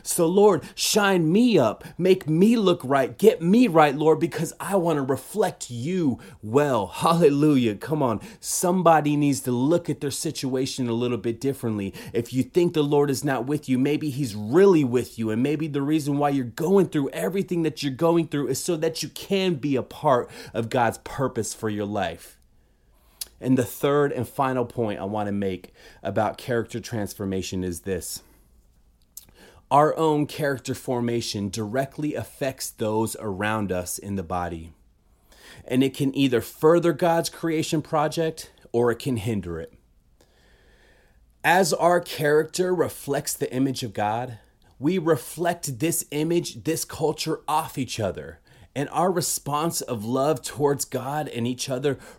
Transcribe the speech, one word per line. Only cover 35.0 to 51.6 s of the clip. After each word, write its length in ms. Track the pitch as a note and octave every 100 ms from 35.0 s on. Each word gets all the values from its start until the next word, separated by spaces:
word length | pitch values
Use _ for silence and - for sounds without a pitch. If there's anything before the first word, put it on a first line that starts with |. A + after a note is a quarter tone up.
| _ _ _ - - - -
And 180 | B2+
it 120 | C3+ -
can 200 | C3+ C3+
either 260 | C3+ A#2
further 520 | - - D#3 E3+ E3+
God's 380 | D3+ F3 E3 E3
creation 500 | - E3 D#3 D#3+ D#3+
project 720 | - D#3 D3+ E3 D#3+ D#3 - _ -
or 200 | A#2 A#2+
it 80 | A2+
can 180 | C#3 A#2+
hinder 420 | G#2+ G#2 E2+ E2
it. 140 | - - _ _ _ _ _ _ _ _ _ _ _ _ _ _ _ _
As 300 | D3+ F3+ E3
our 260 | F3+ E3+ F3
character 760 | - - D3 D3+ D#3 - F#3 F3
reflects 580 | D#3+ - C#3+ C#3 -
the 180 | - C#3
image 300 | C3 C3+ C3
of 120 | A#2+
God, 440 | G#2 G#2 A2+ B2 A2 _ _ _ -
we 180 | C#3+ F#3
reflect 840 | D#3+ D#3 - D3+ F3 F3 C#3+ A2+
this 240 | D#3+ - -
image, 540 | D3 E3 E3+ D3+ A2+ D3
this 180 | D#3+
culture 560 | - - D#3 D#3 D#3+ D3+ -
off 300 | D#3 D3 C#3+
each 240 | A#2+ -
other. 380 | G2 D#2 C#2+ D#2+ _ - - C3+
And 140 | C#3+
our 220 | D3 F3+
response 680 | F3 - - - D3 E3 -
of 220 | - A#2
love 380 | A2 C3 C#3+ D3+
towards 420 | - C3 C#3+ C#3+
God 460 | - B2 C3 D3+ C#3+
and 180 | A2+ A#2+
each 220 | B2